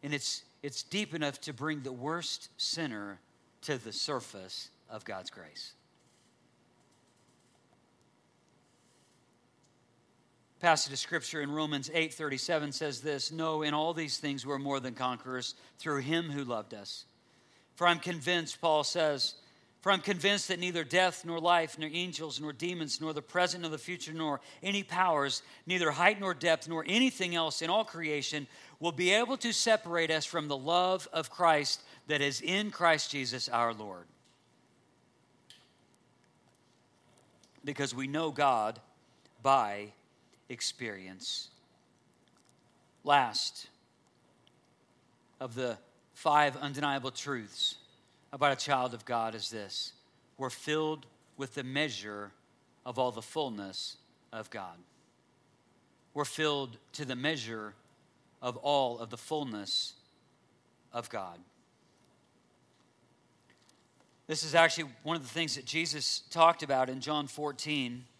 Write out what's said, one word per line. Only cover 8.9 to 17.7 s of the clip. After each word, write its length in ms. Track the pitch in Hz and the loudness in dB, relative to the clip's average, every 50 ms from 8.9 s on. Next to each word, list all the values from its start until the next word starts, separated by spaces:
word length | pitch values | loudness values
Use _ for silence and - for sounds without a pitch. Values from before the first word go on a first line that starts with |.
| _ _ _ _ _ _ _ _ _ _ _ _ _ _ _ _ _ _ _ _ _ _ _ _ _ _ _ _ _ _ _ _ _ _ | _ _ _ _ _ _ _ _ _ _ _ _ _ _ _ _ _ _ _ _ _ _ _ _ _ _ _ _ _ _ _ _ _ _
Passage 340 | - 175 160 151 - 139 139 | 6 6 6 6 4 -2 -2
of 60 | 135 | -6
Scripture 420 | - - 170 165 - - - 156 | -6 -2 -4 -4 -4 -4 -6 -4
in 100 | 143 139 | -4 -2
Romans 400 | 143 156 156 151 151 143 135 151 156 | -2 -2 -2 0 -2 -4 -4 -2 0
eight 220 | 170 160 160 - | 0 0 0 -2
thirty-seven 560 | - 160 147 139 127 - - 170 156 147 143 | -4 -4 -4 -2 -2 -2 0 0 0 0 -2
says 300 | 135 - 160 147 135 113 | -4 -4 -4 -4 -4 -4
this, 300 | 113 156 147 139 131 - | -4 -4 -2 -2 -4 -6
"No, 300 | 156 160 160 160 160 151 | -4 -2 -2 -2 0 0
in 140 | 156 151 147 | 0 0 0
all 180 | 151 156 160 170 | 2 0 0 0
these 240 | 160 160 147 131 - | -2 -4 -4 -4 -4
things 260 | - 147 139 135 117 | -4 -4 -4 -4 -4
we're 140 | 135 143 135 | -4 -4 -2
more 220 | 139 143 139 135 | -2 -2 -2 -2
than 160 | 123 127 120 | -2 -4 -6
conquerors 580 | 120 131 127 127 120 - 131 127 127 120 - - - - - _ _ | -2 -2 -2 -2 -2 -6 -6 -6 -4 -4 -6 -8 -10 -18 -20 _ _
through 220 | - 160 147 139 | -4 -2 -2 -2
him 300 | 127 135 160 170 170 160 | 0 0 0 0 0 -2
who 120 | 143 143 139 | -4 -6 -4
loved 300 | 120 123 110 104 - 117 | -4 -4 -4 -6 -8 -12
us. 320 | 104 101 - - - - _ _ _ _ _ _ _ _ _ _ _ _ _ | -14 -12 -12 -12 -12 -14 _ _ _ _ _ _ _ _ _ _ _ _ _